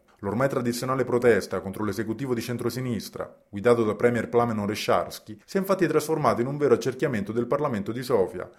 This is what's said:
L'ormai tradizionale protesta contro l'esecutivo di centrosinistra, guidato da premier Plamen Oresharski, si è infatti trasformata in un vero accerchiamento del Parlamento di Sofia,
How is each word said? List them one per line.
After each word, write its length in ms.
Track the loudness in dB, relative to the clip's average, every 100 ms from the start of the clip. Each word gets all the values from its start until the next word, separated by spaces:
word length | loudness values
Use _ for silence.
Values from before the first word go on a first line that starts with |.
| _ -10
L'ormai 240 | -4 0 0
tradizionale 560 | 0 -2 -2 -2 -2
protesta 560 | 0 4 4 4 2 -4
contro 240 | -6 -4
l'esecutivo 500 | -4 -4 -4 -4 -4
di 80 | -4
centrosinistra, 880 | -4 -4 -4 -4 -4 -4 -6 -10 -10 -12 _
guidato 340 | 0 4 4
da 100 | 4
premier 360 | 2 2 2 0
Plamen 280 | 2 2 0
Oresharski, 840 | -2 -2 2 2 0 -8 -16 -20
si 140 | -6 -2
è 20 |
infatti 260 | 0 2 2
trasformata 540 | 2 0 2 2 2
in 80 | 0
un 80 | 2
vero 200 | 4 4
accerchiamento 580 | 2 -2 -2 -2 -2
del 120 | -2 0
Parlamento 460 | 0 0 -2 -4
di 120 | -6
Sofia, 460 | 0 0 0 -2 -12